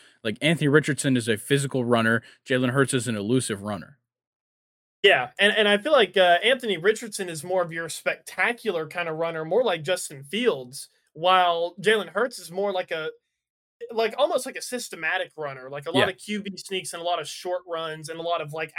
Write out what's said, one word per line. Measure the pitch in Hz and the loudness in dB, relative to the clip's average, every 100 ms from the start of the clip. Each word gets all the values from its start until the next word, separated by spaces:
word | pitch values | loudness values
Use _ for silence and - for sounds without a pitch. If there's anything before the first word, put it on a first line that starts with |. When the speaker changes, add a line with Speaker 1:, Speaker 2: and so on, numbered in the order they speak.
| _ _ | _ _
Speaker 1:
Like, | 113 107 | -6 0
Anthony | 151 165 151 | 0 2 4
Richardson | 151 156 135 143 127 | 4 4 0 2 2
is | 110 | 2
a | 104 | -2
physical | - 139 139 131 120 | 2 0 2 -2 2
runner. | 117 113 113 - _ - | 4 4 2 -2 _ -2
Jalen | 127 127 | 0 2
Hurts | 135 127 131 | 2 2 2
is | 120 | -2
an | 107 | -4
elusive | 101 127 - 101 | 0 0 0 -6
runner. | 101 98 - _ _ _ _ _ _ _ _ _ _ _ | -6 -8 -10 _ _ _ _ _ _ _ _ _ _ _
Speaker 2:
Yeah, | 202 156 127 - | 4 4 2 2
and, | 208 208 | 2 4
and | 208 | 4
I | 208 | 2
feel | 247 | 4
like, | 294 196 196 | 4 4 4
uh, | 180 175 | 6 6
Anthony | 208 254 240 175 | 4 2 0 0
Richardson | 180 220 226 - 180 | 2 0 -4 -8 -8
is | 160 | -8
more | 180 185 | -2 -2
of | 175 | -2
your | 165 165 | -4 -8
spectacular | - 180 - - - 196 240 220 170 156 | -6 -4 -4 -8 -2 -2 -2 -4 -4 -4
kind | 175 170 | -6 -6
of | 156 | -2
runner, | 165 160 160 | -4 -4 0
more | 196 | 2
like | 240 170 | 2 0
Justin | 156 180 - 139 | -2 -4 -4 -14
Fields, | 139 208 247 143 123 135 - _ _ | -8 0 0 0 -6 -14 -18 _ _
while | 156 175 185 175 170 170 185 | -2 4 6 4 2 -2 0
Jalen | 185 220 170 | 2 2 0
Hurts | 185 254 - | -2 -2 -4
is | 160 | -10
more | 180 202 | -4 -2
like | 185 180 | -2 -4
a, | 165 156 - _ _ _ _ _ _ 240 | -4 -6 -8 _ _ _ _ _ _ -6
like, | 226 226 220 | 0 0 2
almost | 302 302 262 | 2 2 -4
like | 175 | -8
a | |
systematic | - 247 - 175 160 185 170 156 | -8 -8 -8 -6 -2 -2 -4 -6
runner, | 147 135 131 | -8 -8 -10
like, | 143 151 | -10 -2
a | |
lot | 180 | 2
Speaker 1:
Yeah. | 196 | 2
Speaker 2:
of | 185 | 0
Q | - 208 | -6 -6
B | 202 180 | -6 -12
sneaks | - 190 156 | -8 -8 -8
and | 175 | -6
a | |
lot | 170 170 | -2 -2
of | 143 | -4
short | - 180 180 180 | -8 -4 -4 -4
runs | 165 160 156 156 | -6 -6 -8 -10
and | 165 | -8
a | |
lot | 170 165 | -2 -2
of, | 151 | -4
like, | 156 160 | -8 -8